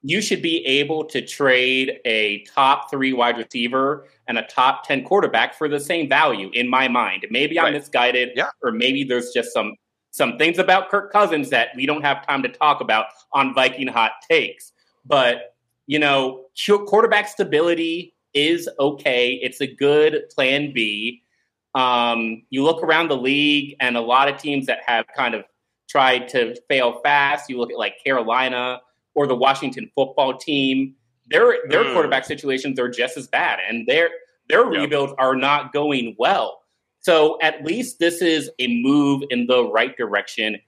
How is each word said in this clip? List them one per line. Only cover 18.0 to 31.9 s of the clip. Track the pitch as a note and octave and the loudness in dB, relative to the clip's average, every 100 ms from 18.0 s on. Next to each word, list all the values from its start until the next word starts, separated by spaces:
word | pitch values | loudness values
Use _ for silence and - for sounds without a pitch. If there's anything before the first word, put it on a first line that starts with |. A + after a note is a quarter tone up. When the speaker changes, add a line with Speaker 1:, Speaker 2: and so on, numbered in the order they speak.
| F3+ _ _ | -10 _ _
Speaker 1:
is | C#3+ D3 E3+ E3+ - | 0 0 0 -4 -2
okay. | C#3+ C#3+ D3 B2 B2 C3 | -2 0 0 2 0 -2
It's | B2+ - | -8 -6
a | C3+ | -8
good | - C#3+ D3+ D3+ D3+ - | 0 2 4 4 2 -6
plan | - C3 C#3 D3 | -2 0 0 -2
B. | B2 G#2+ G#2 A2+ B2 _ _ _ _ _ | -4 -4 -4 -8 -10 _ _ _ _ _
Um, | C3 B2+ B2 A#2+ A#2 A2+ A2+ _ | -2 2 2 2 0 -4 -8 _
you | C3 | 0
look | C#3+ E3 | 0 0
around | E3 D#3+ E3 | 2 2 2
the | C3+ | -2
league, | B2 C#3+ D3 D3 C#3 - | 0 0 2 0 -2 -4
and | B2+ A#2+ | -2 -2
a | |
lot | A#2 B2+ C#3 | 2 4 2
of | C#3 | 0
teams | D3+ C#3+ C3 | -4 -4 -2
that | A#2+ - | -4 -2
have | A#2 A2 - | -2 -2 -4
kind | B2 | -4
of | A2+ - _ _ _ _ | -4 -10 _ _ _ _
tried | D3 C3 B2+ A#2+ | 2 4 2 0
to | C3 A2+ A#2+ _ | -2 -2 -6 _
fail | C3+ B2 A#2 | 0 0 0
fast. | D3 C#3+ C#3+ B2 - | 2 2 2 -2 -6
You | B2 | -8
look | A#2+ | -6
at, | A#2 | -4
like, | G#2 - | -6 -4
Carolina | C3+ C3 A2+ A#2+ C3 B2 B2+ B2 _ _ _ | -2 -2 0 0 0 -2 -6 -8 _ _ _
or | D3+ C#3+ | -2 0
the | |
Washington | B2 C3+ C#3 C#3 B2 G#2+ | 2 2 2 -4 -8 -8
football | - C3+ - C3+ - | -2 -2 0 0 -2
team. | - C#3+ C3+ C3 C3+ - _ _ _ | -4 0 0 0 -2 -8 _ _ _
Their, | D3+ A#3+ G3+ - | 4 4 2 0
their | D#3 | 0
Speaker 2:
Mm. | A#3 | 2